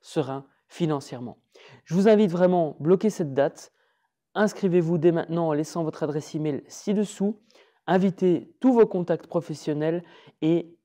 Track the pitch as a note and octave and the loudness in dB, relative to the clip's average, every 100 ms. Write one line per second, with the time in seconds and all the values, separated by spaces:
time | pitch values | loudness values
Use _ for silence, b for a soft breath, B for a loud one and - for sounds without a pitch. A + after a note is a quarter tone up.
0 | - - C3 C3+ C#3 b b - E3 D3 | -8 -6 -4 -6 -12 b b -4 -2 -2
1 | - B2 A#2+ - _ B B B _ E3 | -6 -14 -14 -16 _ B B B _ 2
2 | G3+ G#3+ G#3 F3 F3+ F3+ D#3+ - D3 F#3 | 4 6 4 2 2 2 0 -2 2 2
3 | G#3+ - D#3+ C3 C#3 - - _ _ _ | 2 -2 -4 0 -2 -2 -20 _ _ _
4 | _ _ _ - G#3 - G3 F3 D#3+ F3 | _ _ _ -2 -2 0 0 2 2 2
5 | D#3+ E3+ - E3 E3 D3 D#3 F3 D#3 - | 2 2 -2 -4 -2 -2 -4 -4 -6 -4
6 | D#3 D3+ C#3+ D#3+ D3+ C#3 - - - G#3 | -6 -6 -6 -6 -4 -4 -8 -14 -4 -2
7 | G3+ - G3 A3 b b b b - F#3 | -2 -4 -4 -4 b b b b 0 2
8 | F#3+ F3+ F#3 E3 - _ C4 A#3+ A3 G3 | 2 0 0 0 -2 _ 2 4 4 2
9 | F3 E3 - F3 D#3 D3+ - D3 D#3 E3+ | -4 -4 -2 -6 -6 -10 -6 -4 -2 -4
10 | F3 B B B D#3 E3+ E3+ - | -8 B B B 0 0 -2 -18